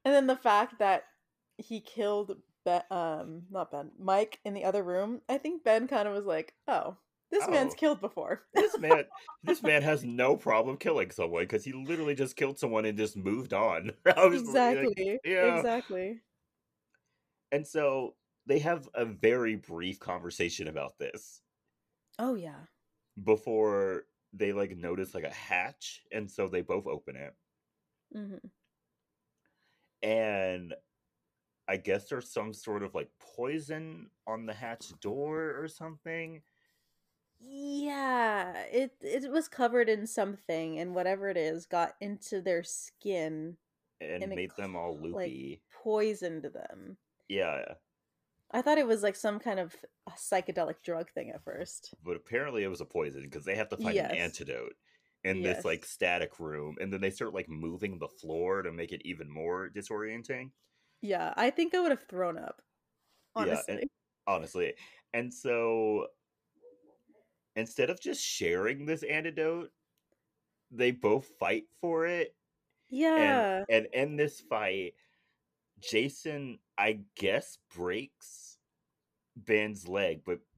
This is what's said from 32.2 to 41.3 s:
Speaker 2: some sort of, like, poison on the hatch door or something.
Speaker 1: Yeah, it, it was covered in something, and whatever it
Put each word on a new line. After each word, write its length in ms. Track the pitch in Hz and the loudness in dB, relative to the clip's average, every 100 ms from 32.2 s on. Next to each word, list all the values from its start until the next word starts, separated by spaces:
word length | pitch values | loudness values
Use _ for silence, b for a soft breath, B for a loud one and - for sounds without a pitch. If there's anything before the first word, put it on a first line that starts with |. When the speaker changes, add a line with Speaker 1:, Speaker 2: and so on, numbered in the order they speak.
| - | -6
Speaker 2:
some 220 | 117 107 | -4 -4
sort 300 | 104 - 104 | -6 -6 -4
of, 120 | 98 87 | -4 -6
like, 160 | 71 _ | -8 _
poison 920 | - - 123 156 143 156 160 - - _ - | -16 -6 -4 -4 -6 -10 -10 -14 -20 _ -8
on 200 | 110 110 | -8 -8
the 80 | |
hatch 440 | 107 120 117 - 95 | -8 -10 -10 -14 -10
door 580 | 101 127 147 156 156 135 | -6 -4 -4 -4 -4 -6
or 80 | 160 | -10
something. 760 | - 165 156 170 165 165 156 _ _ _ _ _ _ _ _ _ _ | -10 -14 -12 -10 -8 -8 -12 _ _ _ _ _ _ _ _ _ _
Speaker 1:
Yeah, 1200 | 247 277 285 285 294 277 269 247 226 202 180 165 - | -16 -10 -6 -4 -4 -2 0 2 2 0 -2 -6 0
it, 260 | 247 269 - | 0 0 -4
it 280 | - 262 269 | -4 -4 0
was 160 | 311 - | 0 0
covered 420 | - 240 247 226 | 0 2 4 4
in 180 | 214 220 | 2 0
something, 720 | - 202 196 - 165 160 156 | -2 -2 -2 -4 -4 -2 -4
and 160 | 175 180 | -4 0
whatever 340 | 180 196 | 0 0
it 80 | 196 | 0